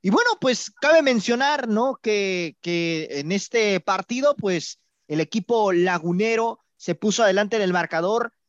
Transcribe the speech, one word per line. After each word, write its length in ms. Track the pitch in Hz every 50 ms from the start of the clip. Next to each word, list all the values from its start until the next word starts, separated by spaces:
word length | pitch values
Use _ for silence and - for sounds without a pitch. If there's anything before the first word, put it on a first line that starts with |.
Y 80 | - 190
bueno, 220 | 196 359 480 494 440 -
pues 320 | - 262 240 - - -
cabe 300 | _ _ - 294 320 320
mencionar, 680 | 302 269 247 226 180 - 233 240 269 285 302 285 254
¿no? 320 | 226 208 214 240 269 269 -
Que, 540 | - 233 214 202 196 196 185 180 175 160 - _
que 480 | - 175 175 170 170 165 165 160 156 -
en 220 | 135 143 143 156
este 480 | 190 196 - - - 233 220 208 196 180
partido, 560 | - - 190 185 180 - 240 254 269 294 285
pues, 440 | 220 214 196 180 165 - - - _ _ _ _ _ _ _
el 120 | 151 156
equipo 520 | 160 - - 220 180 - 240 226 214 196
lagunero 880 | 185 175 175 185 180 170 156 175 175 180 214 226 226 220 226 233 220 _ _ _ _
se 180 | _ - - 170
puso 280 | - - 214 196 233
adelante 340 | 233 202 190 196 214 196 233
en 60 | 220
el 100 | 202 185
marcador 640 | 180 180 165 - - 160 170 190 220 240 240 233 _ _ _